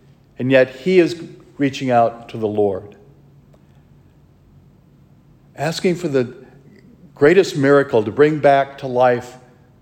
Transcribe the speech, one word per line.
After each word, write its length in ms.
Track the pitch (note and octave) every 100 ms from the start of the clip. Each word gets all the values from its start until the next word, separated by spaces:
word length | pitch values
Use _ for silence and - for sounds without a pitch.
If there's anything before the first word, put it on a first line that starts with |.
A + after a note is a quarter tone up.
| _ _ _ -
and 120 | B2+
yet 180 | C3 C3
he 300 | - F#3 F#3
is 240 | D#3+ - - - - -
reaching 340 | C#3 - C3
out 380 | A#2+ A#2 - -
to 80 | A#2
the 120 | G#2+
Lord, 480 | G#2 G2+ F#2+ - - _ _ _ _ _ _ _ _ _ _ _ _ _ _ _ _ _ _ _ _ _ _ _ _ _ -
asking 380 | D3 D#3+ F#3+
for 140 | E3+ E3
the 380 | C3+ A#2 - - - _ _ _ _ -
greatest 420 | - C#3+ F#3+ F3 D3
miracle 480 | C3+ C#3+ C#3 A2+
to 80 | G#2+
bring 260 | A2 D3+ D#3
back 400 | C#3+ C#3 C3+ -
to 80 | C3+
life 520 | B2 B2 A#2+ - - - _ _ _